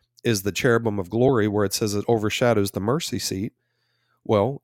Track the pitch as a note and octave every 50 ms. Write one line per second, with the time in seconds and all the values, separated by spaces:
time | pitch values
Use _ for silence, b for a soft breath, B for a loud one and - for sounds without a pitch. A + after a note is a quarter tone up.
0 | _ _ _ _ - A#2 A2+ G2 F#2 G#2 E2+ - - B2 A#2 A#2 A#2 A2+ G#2 G2+
1 | F2+ F2 A2 A#2 B2 C3+ C3+ A2+ G#2 G#2+ G2+ G#2 G#2 G2 - - A#2 G#2 G2+ G#2
2 | - - A#2 A2 G#2 G#2+ - - C3 A#2+ A#2 G#2+ G2+ F#2+ - G2+ F#2+ G#2+ C3 E3+
3 | - - B2 G#2 - - - F#2+ G2+ - - _ _ _ _ _ _ _ _ _
4 | _ _ _ _ _ - A2 G#2 G2 B2 C#3 -